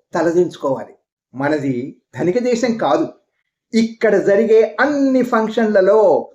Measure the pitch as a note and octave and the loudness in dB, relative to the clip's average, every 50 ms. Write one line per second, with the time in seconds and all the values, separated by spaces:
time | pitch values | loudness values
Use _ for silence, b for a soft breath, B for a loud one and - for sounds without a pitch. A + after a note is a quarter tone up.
0 | _ _ - F3 D#3+ E3+ E3 F3+ F3 D#3+ - - - C#3+ C3 A2+ G#2 - - _ | _ _ -4 -2 -2 0 2 0 0 -2 -4 -6 -6 -6 -6 -6 -8 -14 -20 _
1 | _ _ _ _ _ _ - B2+ C#3 D3 D#3 D3 C3+ C#3 B2+ A#2+ B2+ D3+ - _ | _ _ _ _ _ _ -10 -6 -4 -2 -2 -2 -2 -4 -4 -6 -8 -10 -12 _
2 | _ _ - B2 D#3 F3 F3+ B3 A#3 B3 A#3+ A3+ A#3+ A#3+ A3+ - E3+ C#3 D3 D4+ | _ _ -10 -6 -4 -2 -2 -2 -2 -2 -2 -2 -2 -2 -2 -2 -2 -2 0 -2
3 | D#4+ - - _ _ _ _ _ _ _ _ _ _ _ - A3+ A3+ A3 - - | -2 -6 -10 _ _ _ _ _ _ _ _ _ _ _ -2 -2 -2 -2 -2 -2
4 | - A3 F3+ F3 - F#3 G3+ G3+ A3+ G#3+ A3 A3 A3 G3+ - - B3+ D4 D4 C#4 | 0 0 2 2 2 2 2 2 2 4 4 4 2 2 0 -2 -2 -2 0 0
5 | C#4 C4+ C4 B3+ A#3 - A#3+ A3 A3 G#3+ G#3+ A#3+ A3+ G#3+ G#3+ G3 F#3 G3 G#3 A3 | 0 0 2 0 0 0 0 -2 -2 -2 -2 -2 0 2 2 2 4 4 4 4
6 | G#3 F3+ D3 A#2+ - - _ | 4 4 2 0 -2 -6 _